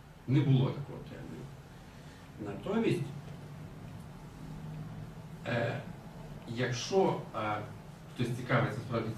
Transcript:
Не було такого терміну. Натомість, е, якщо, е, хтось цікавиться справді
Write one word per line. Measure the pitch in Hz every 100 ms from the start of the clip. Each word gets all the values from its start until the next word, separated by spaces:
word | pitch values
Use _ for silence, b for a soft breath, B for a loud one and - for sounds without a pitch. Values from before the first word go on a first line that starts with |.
| - - -
Не | 139
було | 127 135 -
такого | - - - -
терміну. | - - - - - - B B B B B B -
Натомість, | 101 - 180 220 208 - - - - - - - - - - - - - - - - - - - - - - - - - -
е, | - - - - - - - - - -
якщо, | 117 123 123 - 190 170 - - 110
е, | 107 107 107 - - - -
хтось | - 107 -
цікавиться | - 127 - -
справді | - 117 110